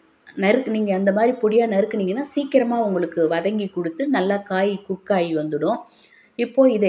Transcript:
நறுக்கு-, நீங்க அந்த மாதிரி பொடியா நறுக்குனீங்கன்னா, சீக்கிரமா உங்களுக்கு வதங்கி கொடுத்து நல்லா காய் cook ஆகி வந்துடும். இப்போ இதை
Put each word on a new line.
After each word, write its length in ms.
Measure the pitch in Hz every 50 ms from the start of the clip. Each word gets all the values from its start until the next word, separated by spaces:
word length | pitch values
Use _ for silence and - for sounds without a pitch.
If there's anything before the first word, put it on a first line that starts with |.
| _ _ _ _ _ - -
நறுக்கு-, 340 | - 190 196 226 262 262 214
நீங்க 240 | 220 214 214 202 185
அந்த 180 | 190 196 196
மாதிரி 200 | 190 208 233 240
பொடியா 340 | 254 247 220 214 226 233 233
நறுக்குனீங்கன்னா, 540 | 196 190 196 220 214 214 208 190 180 202 262
சீக்கிரமா 640 | 285 - - 294 285 277 - 262 233 233 240 233 220
உங்களுக்கு 440 | 202 185 175 175 165 - 170 160 156
வதங்கி 440 | 165 170 170 202 214 214 202 196
கொடுத்து 360 | - 175 170 170 165 - 277 294
நல்லா 280 | 254 190 185 196 202
காய் 480 | 202 202 - 190 185 196 208 196 196 -
cook 260 | - 190 - - -
ஆகி 240 | 202 185 170 170 160
வந்துடும். 440 | 151 151 156 147 147 151 185 240 - - - _ _ - - - - _ _ - -
இப்போ 320 | 240 240 - 269 262 254
இதை 180 | 220 202 208